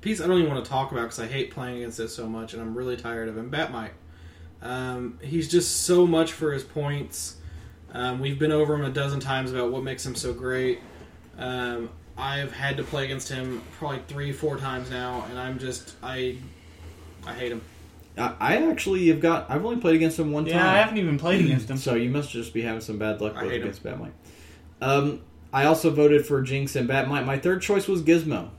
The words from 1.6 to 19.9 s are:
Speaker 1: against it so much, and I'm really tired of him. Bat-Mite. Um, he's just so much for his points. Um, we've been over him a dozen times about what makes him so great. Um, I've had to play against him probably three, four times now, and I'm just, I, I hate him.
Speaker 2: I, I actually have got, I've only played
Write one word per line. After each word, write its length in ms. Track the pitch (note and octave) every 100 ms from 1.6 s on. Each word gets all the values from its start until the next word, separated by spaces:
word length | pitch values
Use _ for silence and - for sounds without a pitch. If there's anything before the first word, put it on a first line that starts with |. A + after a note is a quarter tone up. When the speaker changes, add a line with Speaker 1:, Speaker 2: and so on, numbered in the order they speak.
| B2 B2
Speaker 1:
against 200 | A#2+ A#2
it 80 | A2+
so 200 | - A2+
much, 240 | A2+ A2+
and 80 | A2+
I'm 120 | A2+ A2+
really 200 | B2+ A#2+
tired 320 | A#2 A#2 A2+
of 80 | A2
him. 100 | A#2+
Bat-Mite. 440 | D3 D#3+ B2 G#2+ - - - - - - -
Um, 560 | A#2+ B2+ B2+ B2 B2 -
he's 260 | C3+ E3 D3
just 340 | F3 F3 -
so 240 | - F3+ F3
much 260 | D#3+ E3
for 200 | - D#3
his 120 | C#3
points. 720 | - - C#3+ C#3+ - - - - - - - - -
Um, 280 | - B2 B2+
we've 180 | C#3 C#3
been 140 | D3+
over 220 | D3+ D3+
him 100 | D3+
a 60 | C#3
dozen 300 | C3+ C#3 C#3
times 300 | C3+ C3 C3
about 220 | B2+ B2
what 100 | C3
makes 220 | C3+ B2
him 100 | C3+
so 180 | B2 B2+
great. 480 | A#2+ B2+ B2+ B2+ A#2+ - - - - - -
Um, 500 | B2+ B2+ B2 A#2+ A#2 - - -
I've 340 | C3+ C#3 C#3
had 240 | - C#3 C#3
to 60 |
play 220 | B2+ D3
against 240 | C3+ C3+ -
him 340 | C3 C3 B2 - -
probably 220 | D3 C3+ -
three, 260 | C#3+ C#3+
four 260 | C3+ D#3 C3+
times 320 | C3+ B2+ B2+
now, 340 | B2 B2 B2 A2+
and 80 | B2
I'm 200 | B2+ C3
just, 360 | C3 B2 - -
I, 340 | B2 C3 B2+ B2+ C3 - - - - - - - -
I 60 |
hate 180 | A#2+ B2
him. 100 | A#2 - - - - - -
Speaker 2:
I, 160 | A#2+ -
I 160 | A#2 F#3+ D#4+
actually 400 | D#4 - F#3+ F3
have 120 | D3+
got, 300 | E3 E3 -
I've 140 | C#3+
only 160 | G#3 A#3+
played 140 | F3+